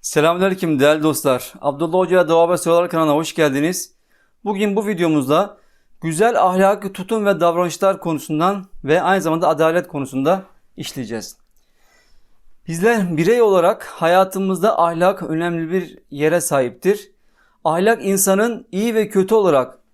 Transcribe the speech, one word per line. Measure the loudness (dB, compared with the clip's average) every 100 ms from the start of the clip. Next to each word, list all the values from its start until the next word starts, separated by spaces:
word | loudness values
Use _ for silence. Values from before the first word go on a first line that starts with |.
| -2
Selamünaleyküm | 0 2 2 0 0 -2 2
değerli | 2 4
dostlar. | 0 0 0 -2 -4 -6
Abdullah | -6 -4 -2 0
Hoca | 2 2 4
Doğa | 4 4
ve | 2
Sorular | 2 2 2
kanalına | 0 2 0
hoş | -2 0
geldiniz. | 0 2 -2 -4 -10 _ _ _ _ _
Bugün | -6 -2 0 -2
bu | -2
videomuzda | -2 0 0 2 0 0 -6 _ _ _ -10
güzel | -8 0 0 2
ahlaki | 2 4 2 2 -4
tutum | -10 -6 -2 0
ve | 2
davranışlar | 0 0 -2 0 -2 0
konusundan | -4 -6 -4 -2 0 -2 -10 -12
ve | 0 0
aynı | 2 0
zamanda | 0 0 0
adalet | 2 2 0 -4
konusunda | -8 -6 -2 0 -2 -4 _ _ -14
işleyeceğiz. | -12 -10 -10 -10 -12 -20 _ _ _ _ _ _ _ -20 _ _ -20 -20 -10
Bizler | -2 0 2 0 0
birey | 2 4
olarak | 4 4 2 0
hayatımızda | -8 -4 2 2 2 -2 -4 0 0 2
ahlak | 0 2 0 0
önemli | -6 -4 -4 -4 -4
bir | -4 -6 -16 _
yere | -2 0 0
sahiptir. | 0 -2 -2 -2 -2 -2 -6 _ _ _ _ _
Ahlak | -2 0 2 0 0
insanın | 0 2 2 0 -4 -8
iyi | -4 -2 0
ve | 0
kötü | 0 2 2
olarak | 4 2 0 -10 _